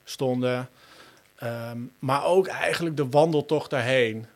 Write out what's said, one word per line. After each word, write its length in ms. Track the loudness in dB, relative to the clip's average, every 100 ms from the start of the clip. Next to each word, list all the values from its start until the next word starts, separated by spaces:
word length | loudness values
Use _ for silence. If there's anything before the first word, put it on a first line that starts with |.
stonden. 680 | -18 -4 -2 0 0 -2 -6 _ -20 -20 -20 -20 _ -12
Ehm, 420 | -10 -8 -10 -10 -12 -8
maar 260 | -2 0 4
ook 220 | 2 2
eigenlijk 500 | -2 -2 -2 -2 -2
de 120 | 2
wandeltocht 600 | 4 6 2 0 -2 0
daarheen. 560 | -2 2 2 2 -2 -12